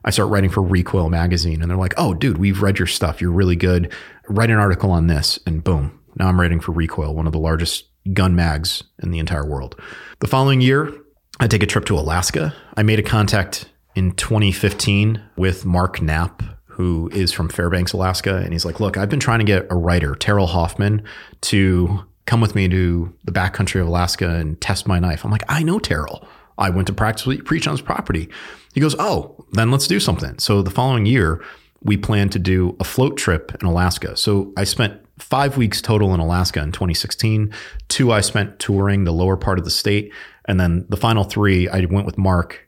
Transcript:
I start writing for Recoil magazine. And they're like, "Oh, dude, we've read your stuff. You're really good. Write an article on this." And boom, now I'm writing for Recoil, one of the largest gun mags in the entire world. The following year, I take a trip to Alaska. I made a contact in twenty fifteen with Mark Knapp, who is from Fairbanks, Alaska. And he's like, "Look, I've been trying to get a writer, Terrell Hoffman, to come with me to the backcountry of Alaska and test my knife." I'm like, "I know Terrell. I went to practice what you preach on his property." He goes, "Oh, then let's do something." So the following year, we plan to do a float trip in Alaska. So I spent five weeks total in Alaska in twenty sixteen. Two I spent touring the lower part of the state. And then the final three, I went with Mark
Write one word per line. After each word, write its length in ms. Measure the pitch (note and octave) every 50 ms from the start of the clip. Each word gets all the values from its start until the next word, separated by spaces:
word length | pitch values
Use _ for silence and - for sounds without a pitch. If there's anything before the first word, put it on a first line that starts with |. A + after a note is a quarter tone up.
| -
I 40 | -
start 200 | - - G2+ G#2
writing 200 | G#2 G2+ F#2+ F#2
for 140 | E2+ G#2 F#2+
Recoil 460 | F2+ F#2+ F2+ F2+ - - F#2+ E2 D#2+
magazine. 520 | E2+ E2 E2+ F2+ F2+ E2+ E2 E2+ D#2+ D#2
And 80 | E2 E2+
they're 80 | F2+ F#2+
like, 160 | F#2+ F#2 - -
"Oh, 160 | E3+ E3+ E2+
dude, 260 | - C#3+ C3 F2+ D#2
we've 220 | G2 G2 G2 F#2+
read 180 | G#2 G2 F#2+ -
your 80 | F2+ -
stuff. 340 | - - G#2 F#2+ F#2+ -
You're 100 | F2+ F2
really 240 | E2+ F#2+ F#2+ F2+ F2+
good. 380 | E2+ F2+ F2+ F2+ F2+ E2+ - - - - - - - - -
Write 220 | G2+ G#2 A#2 A#2
an 80 | A2+ G#2+
article 340 | G2+ G2 F2+ - - F#2+
on 160 | F2+ E2+ D#2+ E2+
this." 320 | D#2+ C#2+ C#2+ - - - -
And 180 | F2 D#2+ D#2+ -
boom, 360 | - F2 D2 C#2 C#2+ - - _ _ - -
now 100 | F#2+ F#2
I'm 140 | F2+ F2+
writing 180 | F2 E2+ E2+ D#2+
for 120 | - -
Recoil, 420 | D#2+ E2+ E2 D#2+ - - D#2 D2+ D2+
one 140 | D#2+ D#2+ D#2+
of 60 | D#2+
the 60 | D#2+
largest 460 | D#2 D#2+ D#2+ D#2+ E2+ - - - - _ _ _ - G2 F#2
gun 220 | G2+ F#2+ F#2 F2
mags 480 | F2 E2+ E2 D2+ D2+ E2 - - - - _ _ - -
in 80 | F2+
the 80 | F2 E2
entire 260 | D#2 - F2 D2 C#2+
world. 300 | D2 D2 C#2 B1+ - - - - - - - - - - -
The 60 | B2 A2+
following 320 | - C3 C3+ C#3 C3+ B2+
year, 320 | B2+ B2+ C3+ C#3+ D#3 - - - - _ _ _ _ _ - -
I 80 | B2 A2
take 140 | A2 G2+
a 60 | G#2 G2+
trip 180 | - A#2 -
to 140 | - G#2 D2+
Alaska. 560 | D2+ D#2 D#2+ F2+ F2 - - - D#3 D#3 - - - - -
I 60 | A2
made 160 | G#2+ G#2+ A2 G#2+
a 60 | G2+
contact 600 | - A#2+ G#2+ G#2 G#2 - G2+ F#2 - - - - - _ _ _ _ -
in 200 | G2 F#2 F2+ F2+
twenty 400 | - - - A2+ G#2+ G#2+ G2 F#2
fifteen 680 | - - G2+ - - - A2 G2+ G2 G#2 A2 A2+ G#2 - - _
with 300 | - F#2 F#2 F2 - -
Mark 360 | F#2 F2 F2+ F2+ F#2 - -
Knapp, 400 | E2 D#2 D#2 D#2+ F2 - - - - - - - _
who 460 | - - - F2+ F2+ E2+ D#2+ E2+ F2 -
is 200 | G2 F#2 F2 -
from 160 | - E2+ E2+
Fairbanks, 420 | - - F2 F2 F#2 F2+ F2+ F#2
Alaska. 460 | - F#2 F#2 F#2 F2+ - - G#2 F#2+ F#2
And 160 | F#2 E2+ E2+
he's 120 | E2 -
like, 140 | F2 E2 -
"Look, 180 | G#2+ F#2+ - F#2+
I've 120 | G2+ G2+
been 100 | D3 C#3
trying 200 | - - A#2 A#2
to 60 | G#2+
get 220 | G#2+ G2 F#2 - -
a 60 | F2+
writer, 400 | F2 E2 E2+ F2 F2 D#2 C#2+ C#2
Terrell 320 | - - - G#2 G2+ F#2+ E2
Hoffman, 560 | E2+ F2 E2 E2 - - G2 G2+ G#2+ G#2 G#2+ - - - - - - -
to 580 | - - A2+ G2 G2 F#2 F2+ F2+ F2+ E2+ G2+ F#2+ - - _ _ _
come 140 | - B2 A#2
with 160 | A2+ G#2 -
me 140 | G#2 F#2+ F#2
to 440 | F2+ F#2 F#2 F2 F2 E2+ E2+ E2+ - _ -
the 60 | -
backcountry 500 | F2 F#2+ F#2 G2 - - G2 - - F#2+
of 60 | F2+ E2
Alaska 420 | E2+ F2 F2 F2 - - F#2 F2
and 300 | E2 E2+ D#2+ D2+ D#2+ -
test 260 | - - G2 - - -
my 100 | F#2 F2
knife." 260 | F2 F2+ D#2 D2+ -
I'm 80 | G#2+
like, 120 | G#2 G#2+ - -
"I 120 | C#3+ D#3
know 160 | D#3+ D#3+ F3+ A3
Terrell. 500 | - - E2 D#2 D2 - - - - - - - - _ _ -
I 140 | G2 F#2+
went 160 | F2 F#2+ F#2 G2
to 60 | G2
practice 340 | - A2+ G#2+ A2 - - B2+
what 100 | C3+ -
you 60 | -
preach 240 | - D#3 - - D#3
on 60 | D3
his 80 | C3
property." 480 | - - - - - - - D#2+ E2 - - - - - - - - _ -
He 60 | C3+
goes, 160 | D3 D#3 C#3 -
"Oh, 480 | - - D3+ E2 C#2+ - - - - _
then 180 | F#2+ G#2+ A2+ A#2
let's 180 | C3 C3+ - -
do 120 | F3+ G3
something." 400 | - A2 F#2+ - - C2 - -
So 240 | - - G#2 G2+ F#2
the 80 | F#2
following 340 | - - B2+ C3+ C3 A#2 G2+
year, 380 | G#2 C3 B2+ F2 D#2 E2 F2+ - - - - _ _ _ _ -
we 140 | G#2+ G#2 G2
plan 320 | G#2 - G#2+ G2+ G2+ G2
to 100 | - F#2+
do 360 | F2 F#2+ F#2 F#2 F2+ F2+ - -
a 40 | -
float 320 | - - - C3 D3 -
trip 400 | - - - E2+ D#2+ - - - -
in 60 | - F2+
Alaska. 500 | E2+ F2 F2+ F2+ F2 - - - - -
So 360 | - A2 G2+ G2 G2 G2 - -
I 60 | G2+
spent 300 | G2 - - A#2 G2+ - - - _ _ -
five 380 | - - D3 C3 C#3+ C#3+ C3
weeks 260 | C3+ A#2+ G2+ - -
total 340 | - - A2 G#2 G#2 F#2+ F#2
in 40 | E2+
Alaska 420 | E2 E2 F2 F2+ F2+ - - -
in 100 | D2+ D2+
twenty 220 | F2 - F#2+ F2+ D#2+
sixteen. 580 | - - - - - - A2 G#2+ G#2+ G#2+ G#2 - - - - - - - -
Two 220 | - - C3+ A#2+
I 100 | A2+ G#2
spent 360 | G2+ - - G#2+ G2 G2+ - -
touring 460 | - - G2+ G2 G2 G2+ G2+ G2 G2
the 80 | E2+
lower 240 | E2 E2+ F2+ F#2+ F#2+ F#2
part 220 | - G2 F#2+ F#2
of 60 | E2
the 60 | E2
state. 420 | - - - G#2 G2+ G#2 G#2 - - - - - - _ _
And 140 | - G2 F#2
then 260 | F2+ E2+ E2+ F2 F#2 -
the 80 | G2+ G2
final 260 | - A#2 A2+ G#2+ F#2+
three, 460 | - - G#2+ G#2 G2+ G2 F2+ F2 -
I 160 | - G2 F2+
went 220 | E2 F#2+ G2+ G2 -
with 100 | - -
Mark 500 | F#2+ F#2+ F#2 F2 E2+ - - - -